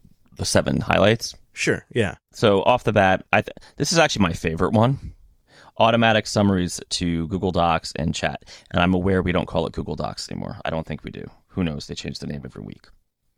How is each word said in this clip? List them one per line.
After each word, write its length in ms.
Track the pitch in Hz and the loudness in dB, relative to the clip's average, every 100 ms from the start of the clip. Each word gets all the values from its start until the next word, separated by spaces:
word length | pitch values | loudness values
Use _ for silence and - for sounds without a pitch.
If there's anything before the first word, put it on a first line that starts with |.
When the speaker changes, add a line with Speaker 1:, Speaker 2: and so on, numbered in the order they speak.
| - _ _ - | -20 _ _ -8
Speaker 1:
the 80 | |
seven 360 | 95 101 69 67 | -2 0 2 0
highlights? 540 | - 85 98 117 - - _ | 0 2 4 2 -2 -14 _
Speaker 2:
Sure, 300 | - - 113 - | -6 -2 -2 -4
yeah. 220 | 123 101 - _ | -4 -4 -4 _
Speaker 1:
So 300 | - 113 98 | 0 4 4
off 220 | - 123 | 4 2
the 100 | - | 2
bat, 320 | 107 95 92 - | 4 4 4 2
I 100 | 104 | -2
th-, 140 | - - - - | -2 -8 -14 -6
this 160 | 151 | 0
is 60 | 165 | 2
actually 240 | 151 - | 2 2
my 100 | 90 | 0
favorite 400 | 82 85 82 92 | 0 -4 0 2
one. 420 | 110 120 139 - - - _ _ - - - | 4 4 2 -6 -18 -20 _ _ -20 -10 2
Automatic 500 | 113 117 113 110 - | 4 4 4 4 2
summaries 540 | 107 101 95 90 - - | 2 4 4 0 -4 -8
to 360 | - 90 82 82 | -4 -2 -2 -2
Google 220 | 95 92 | -2 -2
Docs 420 | 87 85 82 - - | 2 2 0 -2 -6
and 180 | 80 | -4
Chat. 300 | 78 78 67 - - - | -2 -4 -6 -14 -20 -6
And 120 | 90 | 0
I'm 120 | 90 | 2
aware 280 | 92 92 92 | 2 2 0
we 100 | 90 | 2
don't 120 | 90 - | 0 -2
call 180 | 85 82 | -2 -4
it 80 | |
Google 220 | - - 76 | -4 -8 -6
Docs 340 | - - - | -8 -8 -10
anymore. 260 | 50 50 - | -10 -10 -8
I 60 | - | -6
don't 160 | 80 80 | -6 -6
think 180 | - | -10
we 60 | - | -10
do. 180 | 50 - - _ | -12 -14 -18 _
Who 160 | - | -4
knows? 220 | 85 73 - | -4 -4 -10
They 80 | |
change 260 | 73 - 71 | -12 -10 -10
the 60 | 73 | -10
name 160 | 73 | -10
every 180 | 64 52 | -12 -14
week. 240 | 50 - - - _ _ _ | -16 -16 -20 -20 _ _ _